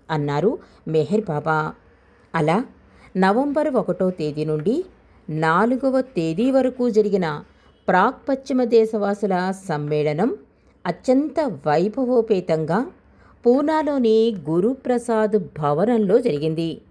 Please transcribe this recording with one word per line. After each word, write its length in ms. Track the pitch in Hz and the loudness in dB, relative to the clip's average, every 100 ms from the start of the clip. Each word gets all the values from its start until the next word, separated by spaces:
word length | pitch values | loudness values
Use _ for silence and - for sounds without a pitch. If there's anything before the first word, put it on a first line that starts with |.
| - | -6
అన్నారు 480 | 156 143 143 185 339 - _ - | -4 -2 0 0 -2 -10 _ -4
మెహర్ 320 | 156 143 208 | -2 0 -2
బాబా. 520 | 214 147 151 156 156 - _ _ _ _ _ | -2 -4 -2 -2 -2 -8 _ _ _ _ _
అలా 300 | 165 156 185 262 - - - - 185 | -2 0 0 -2 -12 -20 -20 -10 0
నవంబర్ 520 | 190 214 285 294 302 | 2 2 0 0 0
ఒకటో 420 | 254 185 175 185 | 0 -2 -2 -2
తేదీ 340 | 185 151 147 | -2 -4 -4
నుండి 400 | 156 156 156 285 370 _ _ _ - | -2 -2 -2 -2 -4 _ _ _ -10
నాలుగవ 720 | 156 160 170 226 254 269 262 | -2 0 2 2 0 0 -2
తేదీ 500 | 262 - 165 160 247 | -2 -4 -4 0 2
వరకు 400 | 262 254 254 247 | 2 0 0 0
జరిగిన 500 | 214 202 190 170 151 180 _ _ _ - | 2 2 0 -2 -6 -12 _ _ _ 0
ప్రాక్పశ్చిమ 760 | 180 214 269 - 269 - 254 | 2 2 0 -6 -6 -2 -2
దేశవాసుల 880 | 240 233 220 226 202 208 208 180 190 190 - | 4 4 4 0 -2 -2 -2 0 -2 -6 -6
సమ్మేళనం 680 | 151 147 151 151 147 226 415 - _ _ _ 180 | -6 -2 0 0 0 0 -2 -12 _ _ _ -8
అత్యంత 540 | 175 - 262 302 269 | -6 0 2 2 -2
వైభవోపేతంగా 1500 | 294 143 156 151 196 214 247 247 220 196 180 160 156 180 294 - _ _ - _ 240 | -4 -4 0 0 0 -2 0 0 2 -2 0 -2 0 -2 -4 -10 _ _ -20 _ 2
పూనాలోని 920 | 254 302 311 302 277 233 220 226 202 143 | 2 2 0 0 0 2 4 2 -2 -2
గురుప్రసాద్ 880 | 165 208 262 - 240 240 220 214 208 151 - | 0 0 -2 -2 -4 0 0 0 0 -4 -4
భవనంలో 600 | 147 147 208 233 202 226 | -2 0 2 2 4 2
జరిగింది. 640 | 247 147 156 160 165 147 - | 2 -2 -2 -2 -4 -6 -16